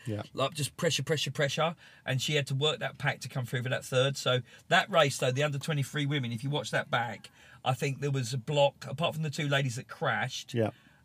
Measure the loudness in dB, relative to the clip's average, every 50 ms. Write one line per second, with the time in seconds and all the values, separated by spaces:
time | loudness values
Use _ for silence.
0 | -6 -6 -4 -4 -6 -8 -2 -2 -2 -2 0 -4 -6 -6 -4 -2 0 0 0 0
1 | 0 0 -2 -2 -2 -4 0 0 0 0 2 0 0 0 -2 -6 -16 -20 -20 -10
2 | _ -2 -2 -2 0 2 0 0 0 0 0 0 2 0 0 0 -4 -6 -6 -2
3 | -2 -2 -2 -2 -8 -8 -6 -6 -4 -2 -4 -4 -2 -2 -2 -4 -4 2 4 4
4 | 4 4 2 0 0 0 0 0 0 -6 -18 -20 0 _ 4 4 4 4 4 6
5 | 6 6 4 0 0 0 2 2 0 0 0 -4 -2 -2 0 0 -2 -2 -2 -2
6 | -2 0 0 -2 -2 -2 -4 -4 -4 -2 -2 -2 -2 -2 -2 -2 -2 0 0 0
7 | 0 -2 -6 -10 -14 -20 -20 -20 -20 -20 -20 -4 0 0 0 0 0 -4 -2 -2
8 | -2 -2 0 0 -2 -2 -4 -4 -4 0 4 6 6 4 4 -2 -10 -10 -4 -2
9 | -2 -2 -2 -2 -4 -4 -2 -2 0 2 2 2 2 0 -4 -6 -10 -12 -8 -4
10 | -2 0 0 0 -2 -4 -6 -10 -10 -4 0 2 2 2 0 -6 _ -20 -20 _